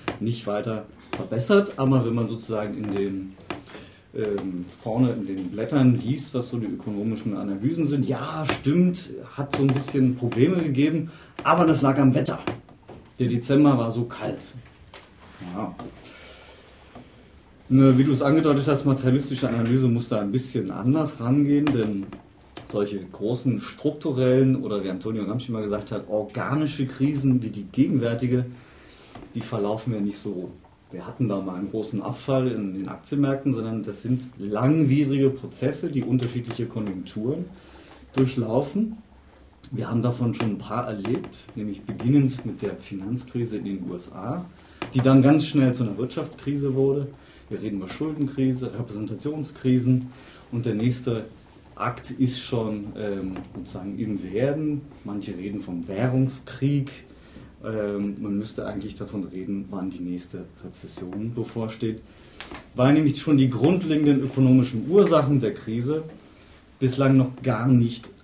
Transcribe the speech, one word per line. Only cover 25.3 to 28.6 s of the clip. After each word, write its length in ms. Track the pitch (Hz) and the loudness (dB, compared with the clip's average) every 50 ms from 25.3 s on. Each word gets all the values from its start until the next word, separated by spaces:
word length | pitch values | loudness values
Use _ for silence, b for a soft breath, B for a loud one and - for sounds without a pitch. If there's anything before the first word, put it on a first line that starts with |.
| 110 123 123 - | -4 -4 -4 -4
mal 120 | 117 110 107 | -4 -4 -2
gesagt 280 | 104 104 104 101 - | -2 -2 -4 -4 -4
hat, 160 | 107 101 - - | -8 -8 -6 -4
organische 800 | 107 107 104 101 - 90 87 98 131 151 151 143 - - 135 | -2 -2 -2 -4 -4 -6 -4 -2 0 0 0 -2 -2 -2 -4
Krisen 560 | 127 - - 131 147 147 135 135 135 127 123 | -4 -2 0 0 0 0 2 2 2 2 2
wie 80 | 110 107 | 2 -2
die 140 | 95 101 95 | -6 -8 -10
gegenwärtige, 800 | - - 123 139 175 - 127 117 117 117 120 127 123 123 127 123 - B B | -2 0 2 2 4 2 2 0 0 0 -2 0 0 0 0 0 -2 B B